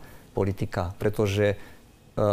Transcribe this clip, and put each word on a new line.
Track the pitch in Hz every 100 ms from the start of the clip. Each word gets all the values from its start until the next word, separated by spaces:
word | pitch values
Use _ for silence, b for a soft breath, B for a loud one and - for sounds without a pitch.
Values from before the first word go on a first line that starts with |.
| B B B -
politika, | 98 95 107 - 87 -
pretože, | 110 98 107 98 104 101
e, | B B B - - - 107